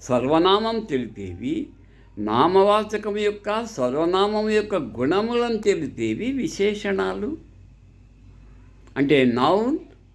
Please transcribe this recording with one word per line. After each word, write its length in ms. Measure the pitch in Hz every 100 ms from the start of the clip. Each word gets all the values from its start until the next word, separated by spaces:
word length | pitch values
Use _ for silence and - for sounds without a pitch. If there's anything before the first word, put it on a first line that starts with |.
సర్వనామం 760 | - 123 131 160 180 202 226 226
తెలిపేవి, 920 | - 135 110 110 95 90 123 185 - - - - - -
నామవాచకం 1000 | 104 113 160 190 202 208 208 214 214 208
యొక్క, 480 | 208 208 208 214 233
సర్వనామం 840 | - 127 139 170 190 208 214 214
యొక్క 260 | 214 208 190
గుణములను 800 | 120 107 131 190 226 240 240 220
తెలిపేవి 760 | 208 175 139 - 110 110 233
విశేషణాలు. 1040 | 269 220 - 202 208 202 190 185 190 214 320 - - - - - - - - - - - - - - - 131
అంటే 280 | 139 143 123
నౌన్, 520 | 117 139 190 240 330 - - -